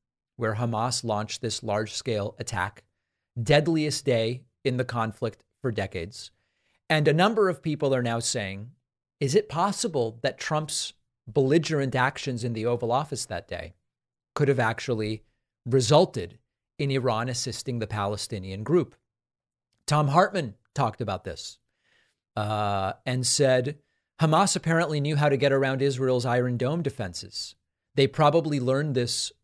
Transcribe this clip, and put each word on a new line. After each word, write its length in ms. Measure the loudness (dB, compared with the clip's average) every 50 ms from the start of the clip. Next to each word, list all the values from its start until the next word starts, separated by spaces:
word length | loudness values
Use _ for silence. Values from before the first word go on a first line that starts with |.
| _ _ _ _ _ _ _
where 200 | -4 -4 -2 -2
Hamas 480 | -2 -2 -2 0 0 0 -2 -2 -4 -2
launched 380 | -2 -2 -2 -2 -4 -8 -6
this 200 | -6 -6 -6 -6
large-scale 760 | -4 -2 0 0 -2 -2 -6 -8 -4 -2 -2 -2 -2 -4 -6 -10
attack, 440 | -10 -6 -4 -4 -4 -4 -4 -10 -20 _ _ _ _ _ _ _ _ _ -10 -6
deadliest 640 | 0 4 4 4 4 2 0 0 0 -2 -2 -4 -2
day 380 | 0 0 2 2 0 -2 -6 -10 _ _ _ -4
in 140 | -2 0 -2
the 80 | -2
conflict 580 | -4 -2 -4 -4 -4 -4 -4 -6 -6 -6 _ _ _ _ _
for 100 | -4 -4
decades. 600 | -2 -2 -4 -4 -4 -8 -8 -8 -10 -14 -18 -18 _ _ _ _ _ _ _ _ _ _ _ 0
And 180 | 2 4 4 4
a 60 | 4
number 360 | 6 4 4 4 4 2 2
of 120 | 2 -2
people 320 | -2 -4 -2 0 2 2 2
are 100 | 2 2
now 140 | 0 0 0
saying, 540 | -2 -2 -2 -2 -4 -4 -6 -8 -12 -14 -18 _ _ _ _ _ _ _ _ -2
is 160 | 0 2 2
it 120 | 2 2 0
possible 720 | -2 0 0 0 0 -2 -4 -4 -2 -2 -2 -2 -4 -2 -4
that 160 | -4 -4 -4
Trump's 540 | -4 -2 -2 -2 -2 -4 -6 -6 -6 -8 -10 _ _ _ _ _ -12 -4
belligerent 640 | 0 2 4 4 4 4 2 2 -2 -2 -2 0 0
actions 520 | 2 0 0 0 -4 -6 -6 -6 -4 -4
in 80 | -4 -4
the 120 | -2 0
Oval 240 | 0 0 0 0 0
Office 360 | 0 0 -2 -2 -6 -8 -8
that 240 | -8 -8 -10 -10 -10
day 240 | -10 -10 -12 -12 -16 _ _ _ _ _ _ _ _ _ _ _ -2
could 140 | 0 2 2
have 140 | 2 2
actually 640 | 2 0 0 -2 -4 -4 -2 -2 -2 -4 -6 -8 _ _ _ _ _ _ _ _ -6
resulted 720 | 0 2 2 4 6 6 6 6 4 0 -6 -8 -8 -12 -18 _ _ _ _ _ _ _ -6
in 100 | -4 -2
Iran 380 | 0 0 0 0 0 0 -2 -4
assisting 520 | -4 -6 -6 -6 -6 -8 -8 -6 -6 -4
the 80 | -4 -4
Palestinian 760 | -4 -4 -2 -2 -4 -6 -8 -8 -8 -8 -8 -8 -8 -8 -2
group? 320 | 0 2 2 2 0 -6 _ _ _ _ _ _ _ _ _ _ _ _ _ _ _ _ _ -2
Thom 220 | 0 2 2 4 4
Hartmann 460 | 4 4 4 4 2 -2 -4 -4 -8 _ _ _ -4
talked 280 | -2 -2 -2 -2 -4
about 240 | -4 -4 -4 -6 -6
this, 320 | -8 -10 -10 -12 -16 -16 _ _ _ _ _ _ _ _ _ _ _ _ _ _ _ -6 -6
uh, 560 | -4 -2 -2 -2 0 0 0 0 -2 -2 -4 -6 -6
and 220 | -4 -4 -2 0 0
said, 500 | 2 2 4 4 4 4 2 0 -4 -10 _ _ _ _ _ _ _ 0
"Hamas 340 | 2 4 4 4 4 4 0
apparently 460 | -2 0 0 2 2 2 0 0 -2
knew 160 | 0 0 2 2
how 100 | 4 4
to 80 | 4
get 160 | 4 4 4
around 300 | 4 4 2 2 0 2
Israel's 440 | 2 0 0 2 2 2 2 2 2
Iron 300 | 2 2 2 2 0 0
Dome 260 | 0 -2 -2 -2 -2
defenses. 760 | -2 -4 -4 -6 -8 -8 -8 -12 -14 -12 -12 -12 -12 -12 -14 _ _ _ _ _ _ _ 0
They 120 | 2 2 2
probably 540 | 2 4 4 4 4 4 2 2 0 0
learned 340 | 0 2 2 2 0 0 0
this 380 | 0 0 -2 -2 -4 -6 -8 -10 _